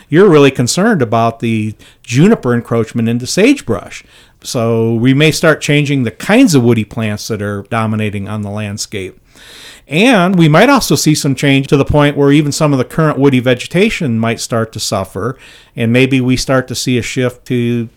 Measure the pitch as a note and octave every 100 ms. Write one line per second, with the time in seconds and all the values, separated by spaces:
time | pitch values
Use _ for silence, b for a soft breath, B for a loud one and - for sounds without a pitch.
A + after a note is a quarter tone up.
0 | b D3+ G3+ D3+ C#3 C3+ B2 - A3 F#3+
1 | A2+ A2+ A#2 - A#2+ A2 G#2+ G2+ b b
2 | - A#2+ G3 A#3 B2+ A#2+ - A#2 A2 A#2+
3 | A2+ A#2+ B2 - A#3 C#4+ - G2 - -
4 | b b b b - B2+ A2+ A2+ A2+ A2+
5 | B2+ C3+ D#3 - E3 C#3+ - D3 C#3+ C#3
6 | A2+ - - A3 C4 C#3+ A#2+ A#2 G#2+ -
7 | A2 G#2 - G#2+ G2+ G2+ - A2+ A2 G#2+
8 | G#2+ G2+ G2 G#2+ G2+ G#2 G#2 G#2 - G2+
9 | F#2 - B B B B B B _ D#3
10 | A#3+ A3 F3+ F#3 D#3+ D#3 B3+ C4+ - C#3+
11 | D#3+ D3 D3 C3 C#3+ C3+ C3+ D3+ D3+ D3
12 | D3 C#3+ C#3+ D3 D3 - D3+ C3+ A#2+ -
13 | D#3 C3 C#3 B2+ B2 B2+ - E3+ G#3+ -
14 | D3 A2+ A2+ A#2 - A#2 A2+ A2 - G2+
15 | F#2+ G2 G#2+ - B B B - A2+ B2
16 | C3 C3+ B2 B2 - C3 B2+ A#2+ C3 B2
17 | - C3 B2 - - B2+ A#2+ A#2+ A#2